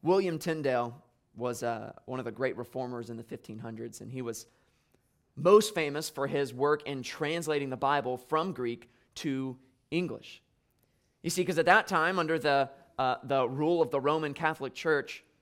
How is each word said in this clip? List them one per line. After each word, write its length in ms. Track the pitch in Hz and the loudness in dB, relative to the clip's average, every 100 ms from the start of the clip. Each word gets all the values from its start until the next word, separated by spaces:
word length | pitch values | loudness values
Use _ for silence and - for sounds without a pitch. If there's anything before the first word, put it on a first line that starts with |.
William 340 | 147 190 190 160 | 4 4 4 -2
Tyndale 640 | 175 160 139 127 120 123 _ _ _ - | -4 -2 0 0 -2 -8 _ _ _ -8
was, 280 | 123 117 | -6 -4
uh, 300 | 120 113 110 - - | -4 -4 -8 -16 -10
one 140 | 127 | -8
of 60 | 120 | -6
the 60 | |
great 240 | 107 131 107 | -2 -2 -2
reformers 540 | 120 131 127 123 117 | -8 -6 -6 -8 -8
in 80 | 117 | -10
the 60 | |
fifteen 340 | 117 110 - 110 | -10 -14 -12 -12
hundreds, 420 | 117 113 117 - | -10 -10 -12 -12
and 120 | 107 | -12
he 100 | 131 | -8
was 240 | 120 113 - _ _ _ _ _ _ _ _ - | -6 -8 -12 _ _ _ _ _ _ _ _ 0
most 380 | 156 208 214 | 8 8 8
famous 360 | - 151 143 156 | -2 -2 -2 -6
for 180 | - 135 | -4 -2
his 260 | 147 139 | 0 -2
work 300 | 123 143 147 | 0 2 2
in 180 | 151 139 | 0 -6
translating 680 | 123 - 147 165 156 151 139 | -8 -4 -2 -2 0 -2 -2
the 60 | 127 | -2
Bible 400 | 135 143 123 127 | 2 2 0 -4
from 360 | - 156 170 | -2 0 0
Greek 360 | 135 120 117 - _ _ - | -2 -4 -6 -12 _ _ -8
to 420 | 156 135 135 123 _ _ _ | -4 -4 -4 -8 _ _ _
English. 520 | 160 175 120 - - _ _ _ _ _ _ _ _ | -4 -4 -6 -12 -20 _ _ _ _ _ _ _ _
You 60 | - | -6
see, 120 | 175 | -2
'cause 140 | 180 165 | 0 2
at 80 | 165 | 6
that 220 | 202 214 | 6 6
time, 320 | 185 160 185 | 2 2 2
under 180 | 160 160 | 0 0
the, 320 | 147 139 131 - - - | 4 4 2 -4 -20 -2
uh, 200 | 131 123 | 0 0
the 240 | 131 135 123 | 0 0 2
rule 320 | 131 151 175 | 0 0 2
of 100 | 160 | 2
the 80 | 139 | 2
Roman 340 | 135 156 151 | 2 0 0
Catholic 400 | 139 165 156 135 | -2 -2 -2 -8
Church 500 | - 165 151 131 - _ _ | -6 0 0 0 -10 _ _